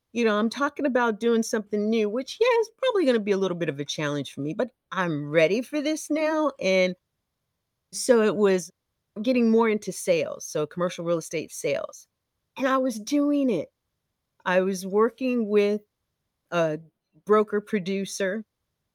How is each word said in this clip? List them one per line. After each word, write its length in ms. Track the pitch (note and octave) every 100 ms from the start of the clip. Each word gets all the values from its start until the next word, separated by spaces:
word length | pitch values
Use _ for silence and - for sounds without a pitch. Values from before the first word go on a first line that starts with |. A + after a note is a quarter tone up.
| _
you 100 | A3+
know, 140 | A3+ G#3
I'm 120 | A3+
talking 360 | A#3+ C#4+ - D4
about 340 | B3 A#3+ G3+
doing 240 | A#3 A3+
something 460 | A3 A3+ G3+ G#3 G#3
new, 200 | A3+ G#3
which, 280 | A3+ C4+ -
yeah, 80 | A#4+ A#4
is 100 | G#4+ -
probably 280 | C5 G#4+ C#4
gonna 140 | A#3
be 120 | G#3
a 60 | G3
little 200 | F#3+ F3
bit 120 | D#3+
of 100 | C#3
a 60 | C#3+
challenge 460 | - D3 C#3+ C3+
for 80 | -
me, 120 | C#3+
but 160 | F#3 A#3+ _ -
I'm 380 | F3 F3 D3 D3
ready 320 | D#3+ D#3+ G#3+
for 200 | B3 D4+
this 280 | C#4+ D#4 -
now, 420 | D4+ D#4 D#4 D4+ -
and 360 | F#3+ F#3+ F#3 F3+ _ _ _ _ _ _ _ _ _
so 300 | - - A#3+
it 120 | G#3+ F3+
was 360 | G3+ F#3 E3+ _ _ _ _ -
getting 300 | A3 B3 A3+
more 180 | A3+ A3+
into 220 | G#3+ G#3
sales, 540 | - - E3+ C3+ - -
so 200 | D#3+ D3+
commercial 380 | - F3 F3+ E3+
real 120 | E3+
estate 320 | - E3 -
sales, 560 | - D#3 C#3 - - - _ _ _ _ -
and 100 | C4
I 100 | C4+
was 220 | C4 G#3+
doing 500 | G#3 C#4+ C#4+ C#4+ C4+
it. 200 | F3+ - _ _ _ _ _ _ _ -
I 160 | F#3
was 240 | F#3 F#3 F#3+
working 600 | G3+ A3+ - B3+ B3 G#3
with 320 | G#3 G3+ G#3 _ _ _ _ _ _ -
a 280 | E3+ E3 D#3 D#3+ _ _ D3+ -
broker 360 | G#3+ G#3+ G#3
producer, 840 | G#3 G#3+ F3 G3 F#3+ - G3 A3 - _ _ _ _